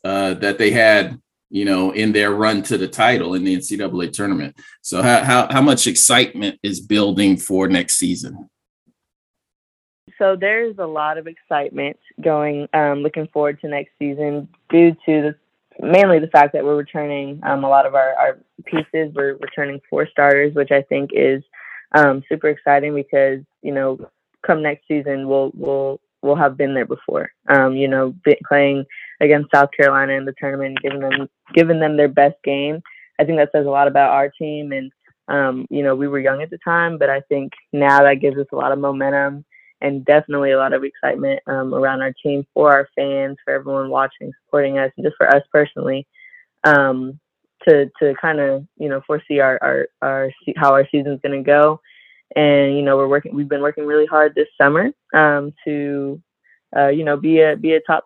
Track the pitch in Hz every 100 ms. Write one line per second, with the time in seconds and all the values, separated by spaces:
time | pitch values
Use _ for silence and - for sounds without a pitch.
0 | 95 98 95 90 101 98 107 113 110 104
1 | 90 - _ _ _ 98 101 92 95 101
2 | 110 104 104 101 110 104 98 101 92 -
3 | 117 117 85 92 95 90 - 104 95 87
4 | 85 - 101 87 69 - - - - 87
5 | 123 120 127 123 - 135 143 127 113 -
6 | - 123 113 90 98 - 101 92 101 107
7 | 101 95 101 90 - 95 95 90 87 -
8 | 90 87 - - - _ _ _ _ _
9 | _ _ _ _ _ _ _ _ _ _
10 | _ - 196 185 196 220 233 196 160 156
11 | 151 156 160 165 - 151 143 139 143 -
12 | _ - 170 151 147 147 147 156 147 143
13 | 151 160 156 151 147 147 156 143 - _
14 | 147 143 147 147 147 _ - 165 170 160
15 | - 156 151 151 _ _ _ - - 180
16 | 196 160 165 151 147 147 143 147 147 160
17 | 147 143 139 147 143 139 139 135 135 139
18 | 131 131 135 131 _ - - 160 151 160
19 | 156 143 139 135 135 - 143 139 _ 147
20 | 151 - 143 139 147 147 139 139 135 139
21 | 139 - 135 135 - - - - - 151
22 | 143 135 - 156 151 143 147 143 147 143
23 | 139 139 135 135 143 _ 147 135 135 135
24 | - _ _ _ - 156 151 147 - 151
25 | 143 135 135 139 135 - 131 139 135 139
26 | _ _ 139 143 139 131 139 135 113 131
27 | - 73 - _ - 139 131 135 135 131
28 | 131 - 147 - - 143 139 139 139 -
29 | - - 147 147 147 143 139 - 139 135
30 | 135 135 135 135 139 139 135 135 139 139
31 | 135 135 135 _ _ 165 165 160 156 151
32 | 147 143 143 143 139 139 143 160 - -
33 | - - 151 160 147 151 139 139 143 139
34 | 135 139 143 _ 156 151 147 135 131 _
35 | _ _ - 143 135 127 127 143 139 131
36 | 143 139 135 139 165 170 170 170 170 160
37 | 139 139 - 143 135 - _ 143 139 139
38 | 143 139 143 139 135 135 135 139 139 135
39 | 139 139 139 143 - _ _ _ 143 139
40 | 135 151 151 143 139 135 135 135 139 -
41 | 139 135 139 135 - 135 131 139 135 131
42 | 135 - 147 143 139 147 151 139 143 -
43 | 139 139 135 139 - 139 139 135 135 135
44 | 135 _ 143 - _ 147 139 139 135 -
45 | 170 - - 143 - 151 143 147 139 135
46 | - _ - - _ _ - 143 135 127
47 | 131 143 _ _ _ _ 175 147 139 -
48 | 143 135 160 151 139 135 156 _ 151 135
49 | - 156 - 143 135 127 135 135 - _
50 | 139 135 135 - - 165 143 135 139 147
51 | 143 139 143 139 139 147 151 156 _ _
52 | _ _ _ 151 147 143 139 139 139 135
53 | 139 143 - 143 143 143 147 151 147 151
54 | 151 151 151 151 151 - 143 156 240 -
55 | _ 156 151 143 143 - 156 147 143 143
56 | 139 151 _ _ _ _ _ - 139 151
57 | 151 143 156 160 156 147 160 160 160 160